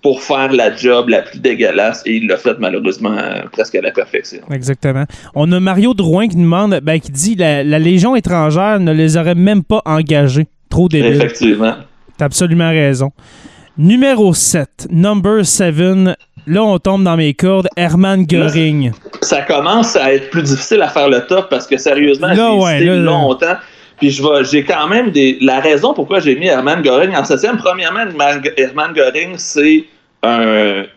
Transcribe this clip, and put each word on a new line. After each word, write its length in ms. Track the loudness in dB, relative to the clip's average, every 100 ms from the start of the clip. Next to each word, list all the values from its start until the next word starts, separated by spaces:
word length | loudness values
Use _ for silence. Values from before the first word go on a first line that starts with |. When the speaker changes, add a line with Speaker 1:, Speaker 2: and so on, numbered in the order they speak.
Speaker 1:
pour 220 | 0 -2
faire 280 | -2 -2 0
la 240 | 2 0 0
job 320 | 0 2 2
la 140 | 0
plus 180 | -2 -4
dégueulasse, 600 | -4 -2 -2 0 -2 -4 -4
et 100 | -4
il 120 | -2
l'a 100 | -2
fait 200 | -2 -2
malheureusement, 560 | -4 -4 -4 -4 -4 -4
euh, 260 | -6 -8 -10
presque 240 | -6 -4 -2
à 60 |
la 100 | -4
perfection. 480 | -4 -6 -6 -10 -16 -10
Speaker 2:
Exactement. 540 | -8 -6 -4 -2 -4 -6 -10 -12 -2
On 140 | 0
a 80 | 2
Mario 320 | 2 2 2
Drouin 340 | 2 2 2 0
qui 80 | 2
demande, 440 | 2 2 2 0
ben, 180 | 0 -2
qui 120 | -4
dit 240 | -6 -4 0
la, 280 | 0 0
la 160 | -2 0
Légion 360 | 2 2 4 0
étrangère 640 | 0 0 0 0 0 0
ne 120 | 0
les 240 | 2 2 2
aurait 180 | 0 2
même 280 | 2 2
pas 180 | 0 -2 0
engagés. 600 | -2 0 2 2 2 -2 _ _
Trop 200 | 0 2
débile. 220 | 2 2
Speaker 1:
Effectivement. 600 | 2 0 0 0 2 0 -4 -14 _ _ _
Speaker 2:
T'as 80 | -4
absolument 440 | -2 0 2 2
raison. 400 | 2 0 0 -4 -6 -20 -20 -20 -20 -18 0
Numéro 560 | 2 4 2 4 2
sept, 540 | 2 0 -2 -4 _ -4
number 560 | 0 2 2 2 2 0
seven. 720 | 0 0 0 0 2 0 -2 _ -20 -4
Là, 160 | 0
on 160 | 2 0
tombe 240 | 0 0
dans 120 | 0 2
mes 180 | 0
cordes. 340 | 0 0 0 -2 -2
Hermann 440 | 0 2 2 2
Speaker 1:
Là, 40 | 2
Speaker 2:
Göring. 680 | 2 0 0 0 0 -2 -4 -14 -8
Speaker 1:
ça 200 | -2 -2
commence 540 | 0 -2 0 0 2 0
à 180 | 2
être 160 | 0 -2
plus 140 | -4
difficile 380 | -2 -4 0 0
à 80 | 0
faire 180 | 0 2
le 140 | 0 0
top 220 | -2 0
parce 160 | -6 -2
que 100 | -2
sérieusement, 500 | 0 2 2 2 2
Speaker 2:
Là, 80 | 2
Speaker 1:
j'ai 280 | 2 2
Speaker 2:
ouais, 120 | 2 2
Speaker 1:
hésité 100 | 2
Speaker 2:
là, 60 | 2
là. 60 |
Speaker 1:
longtemps. 520 | 2 2 0 0 -2 -4 -8 -20 -20 _
Puis 100 | -2
je 120 | 0
vais, 200 | 0 2 2
j'ai 140 | 0
quand 240 | 0 -2 0
même 240 | 0 0
des, 260 | 2 0 2
la 200 | 0 2
raison 320 | 2 2 0
pourquoi 260 | -2 -2 -2
j'ai 160 | 0 0
mis 120 | 0
Hermann 340 | 0 0 0
Göring 340 | 0 2 2 -2
en 80 |
septième. 340 | -2 -2 0 -2
Premièrement, 420 | -2 -2 -4 -4
Hermann, 400 | -6 -2 -2 -2 -4 -2
Hermann 360 | -2 -2 -4
Göring, 420 | 0 0 0 -8 -10
c'est 480 | -8 0 2 2 0 _ _ _
un 600 | -2 0 0 0 0 -2 -8